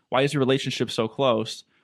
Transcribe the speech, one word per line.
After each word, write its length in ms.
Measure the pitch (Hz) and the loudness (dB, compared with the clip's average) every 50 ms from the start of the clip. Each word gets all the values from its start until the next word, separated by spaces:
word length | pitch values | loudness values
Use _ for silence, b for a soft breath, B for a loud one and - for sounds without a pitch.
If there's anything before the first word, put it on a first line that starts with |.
| _ - | _ -2
Why 140 | - 127 | 0 0
is 100 | 139 143 151 | 2 2 2
your 60 | 143 | 0
relationship 500 | 131 127 135 131 - 135 - - 127 113 | 2 2 2 0 0 -4 -2 -4 -4 -4
so 160 | - - 110 | -2 -2 -2
close? 580 | 110 - - 139 127 113 107 113 - - - - _ _ _ | -2 -2 0 2 2 2 2 0 -4 -8 -14 -16 _ _ _